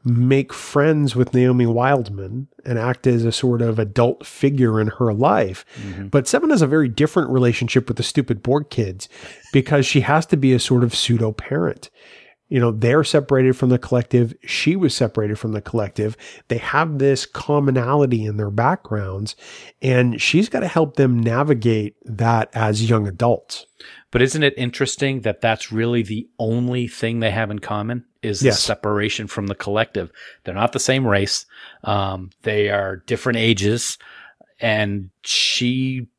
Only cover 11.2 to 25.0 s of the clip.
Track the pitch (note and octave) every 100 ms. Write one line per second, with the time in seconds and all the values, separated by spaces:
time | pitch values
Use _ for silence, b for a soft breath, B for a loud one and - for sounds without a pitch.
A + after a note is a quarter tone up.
11.2 | A2 G#2+ - C#3+ - - - B B B
12.2 | B B _ C3+ A#2+ G#2+ A#2+ D3 D3+ D3+
13.2 | C3+ C3+ C3 B2+ B2+ B2 - B2 - B2
14.2 | A#2 - - - - F#3+ D#3+ - A2+ -
15.2 | G#2 G#2 A2+ G#2+ - A#2 G2+ - G#2+ A2+
16.2 | B B _ A#2 - C#3+ E3 C#3+ C#3 C3
17.2 | - - - D3 C#3 C3 A#2+ D3 C#3 A#2
18.2 | G#2+ G#2 G#2 G#2 B2 F#3+ - G#2+ F#2+ F#2+
19.2 | G#2+ - B B B _ C3 B2+ B2 G#2+
20.2 | - D#3+ A3 - F3+ E3 D#3 - C3+ A#2+
21.2 | A#2 A#2 D3 B2+ A#2 A2 G#2 _ - G#2
22.2 | A#2 A2+ A2 A#2 A2 G#2+ A2+ A2+ G2+ F2
23.2 | A#2+ A2+ _ - - _ B B B A#2+
24.2 | C3 D#3 C#3+ C3+ B2 - C3+ -